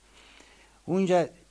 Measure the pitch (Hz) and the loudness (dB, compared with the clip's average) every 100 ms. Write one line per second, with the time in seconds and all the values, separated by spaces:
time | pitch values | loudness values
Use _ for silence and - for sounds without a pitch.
0 | _ - - - - - - _ - 180 | _ -20 -20 -20 -20 -20 -20 _ -6 -2
1 | 190 180 151 - - | 2 0 0 -8 -20